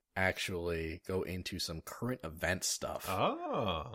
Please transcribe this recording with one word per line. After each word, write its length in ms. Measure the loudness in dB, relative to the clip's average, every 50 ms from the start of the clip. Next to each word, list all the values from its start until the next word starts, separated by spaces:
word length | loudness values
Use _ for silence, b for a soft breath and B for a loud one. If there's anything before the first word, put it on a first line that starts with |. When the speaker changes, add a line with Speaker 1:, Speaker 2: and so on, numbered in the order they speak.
| _ _ 0
Speaker 1:
actually 840 | 2 4 4 4 2 0 -2 0 0 0 0 0 0 0 -2 -4 -6 -4
go 140 | -2 0 0 0
into 360 | 0 -2 -4 -4 -4 -4 -2
some 240 | -2 -2 -4 -6 -8
current 380 | -8 -8 -4 -2 -2 -2 -2 -4
event 400 | -8 -6 -2 0 2 2 2 2
stuff. 420 | 0 0 0 0 -2 -2 -2 -2 0
Speaker 2:
Oh. 840 | 2 4 4 4 2 0 -2 -2 0 2 2 2 2 0 0 -2 0